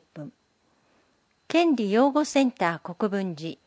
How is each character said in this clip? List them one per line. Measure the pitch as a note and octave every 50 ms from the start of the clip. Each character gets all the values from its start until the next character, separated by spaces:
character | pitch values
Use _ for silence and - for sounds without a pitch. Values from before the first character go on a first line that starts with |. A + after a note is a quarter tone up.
| - _ _
分。 | - F#3+ - - _ _ _ _ _ _ _ _ _ _ _ _ _ _ _ _ _ _ _ _ _ _ -
権 | - E4 F4 E4+ D4
利 | A#3+ G#3+ G3
擁 | G3+ A3+ C4 C#4+
護 | C4 D4 D4+
セ | - - C#4 C#4
ン | B3
タ | - - F#3 E3+ E3 D#3
ー | - - F3
国 | - - G3
分 | G3 G3 F#3+ F#3 E3
寺、 | D3 D#3+ E3 - - _